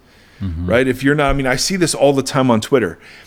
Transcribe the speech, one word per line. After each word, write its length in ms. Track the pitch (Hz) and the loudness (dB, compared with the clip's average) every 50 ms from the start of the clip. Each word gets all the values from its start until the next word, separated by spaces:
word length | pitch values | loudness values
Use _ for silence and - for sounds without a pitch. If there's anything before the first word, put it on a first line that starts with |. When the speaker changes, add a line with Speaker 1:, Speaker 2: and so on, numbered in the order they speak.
| _ _ _ - - _ _ - | _ _ _ -20 -20 _ _ -10
Speaker 1:
Mm-hmm. 260 | 98 95 80 80 87 90 | -8 -8 -6 -6 -2 0
Speaker 2:
right? 160 | 95 120 135 | 0 2 2
If 160 | 131 123 127 135 | 0 -2 0 0
you're 140 | 139 147 | 0 0
not, 140 | 151 143 139 | 2 0 0
I 20 | 135 | 0
mean, 160 | 139 135 131 | 0 0 -2
I 80 | 127 | -2
see 180 | 131 - - 190 | -2 -2 -4 -2
this 220 | 190 175 151 - | -2 -2 -2 0
all 160 | 117 127 143 143 | 2 2 2 2
the 100 | 135 127 | 2 -2
time 260 | - - 143 131 131 | -2 0 0 2 2
on 120 | 117 107 | 2 2
Twitter. 360 | 110 - - 127 110 87 80 - - - - - - | 0 0 0 0 0 0 -4 -8 -18 -20 -20 -20 -20